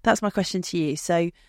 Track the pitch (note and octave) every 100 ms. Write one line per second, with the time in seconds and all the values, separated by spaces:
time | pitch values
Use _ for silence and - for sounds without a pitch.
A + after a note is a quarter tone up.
0 | - G#3+ G#3 G3+ F#3 F#3 F3 F3 D3+ D3+
1 | - E3+ E3+ _